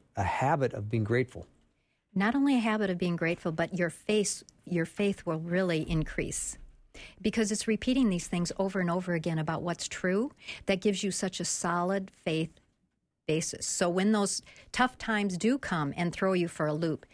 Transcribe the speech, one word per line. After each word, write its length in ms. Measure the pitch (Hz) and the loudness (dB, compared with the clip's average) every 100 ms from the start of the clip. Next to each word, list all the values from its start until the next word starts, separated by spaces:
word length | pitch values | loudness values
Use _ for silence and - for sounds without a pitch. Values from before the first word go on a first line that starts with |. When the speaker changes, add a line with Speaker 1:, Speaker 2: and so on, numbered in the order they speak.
| _ - | _ -2
Speaker 1:
a 60 | |
habit 500 | 98 - 131 160 127 | -2 0 2 2 0
of 160 | - 104 | -2 -2
being 140 | 117 | 0
grateful. 420 | 107 120 127 85 - _ _ _ _ _ _ | 2 0 0 -6 -18 _ _ _ _ _ _
Speaker 2:
Not 200 | 190 202 | 0 2
only 200 | 277 277 | 4 4
a 60 | 254 | 4
habit 300 | 226 214 202 | 4 2 0
of 80 | 175 | 0
being 180 | 180 170 | 0 0
grateful, 360 | 165 175 180 | 0 -2 -2
but 220 | 160 165 175 | -2 -2 0
your 140 | 175 | -2
faith, 520 | - - 214 196 - - _ - | -2 0 2 2 -4 -10 _ -4
your 180 | 175 | -2
faith 400 | 160 - 202 196 175 | -2 0 0 0 -2
will 120 | 160 | -4
really 480 | 170 180 185 165 - | 0 0 2 0 0
increase 680 | 160 156 - - - - - - - - - - - | 0 -2 -4 -4 -6 -8 -10 -16 -20 -20 -20 -20 -4
because 280 | 190 226 208 | -2 0 0
it's 160 | 214 - | 0 0
repeating 440 | 214 - 262 233 | 0 2 4 4
these 160 | 175 - | 2 0
things 260 | 175 170 - | -2 0 0
over 220 | 190 190 | -2 0
and 100 | 175 | 0
over 240 | 175 180 | 0 0
again 240 | 170 165 160 | -2 0 0
about 240 | 156 160 | 0 -2
what's 260 | 175 165 - | -4 -4 -6
true 420 | - 185 190 277 - - - - | -2 0 0 0 -6 -16 -8 -2
that 160 | 196 | 2
gives 200 | 214 185 | 2 0
you 80 | 196 | -2
such 300 | - 185 - | -2 -4 -4
a 40 | |
solid 680 | 170 - 175 175 175 196 190 | -4 -2 0 0 2 0 -4
faith 400 | - - 160 165 - _ _ _ _ _ _ - | -6 -2 -2 -2 -6 _ _ _ _ _ _ -2
basis. 380 | 156 - - - | 0 0 -6 -6
So 220 | - 175 | 0 0
when 240 | 175 202 | 2 4
those 300 | 214 196 - - - - | 4 2 -2 -10 -20 -6
tough 260 | - 247 - | 0 0 0
times 400 | - 214 202 180 | -2 0 0 2
do 180 | 220 269 | 2 2
come 380 | - 170 139 - | 0 -2 -2 0
and 160 | 170 | -2
throw 220 | - 190 | 0 2
you 140 | 185 170 | 2 0
for 180 | - 151 | 0 -2
a 80 | |
loop, 320 | 151 165 143 - | 0 0 -2 -8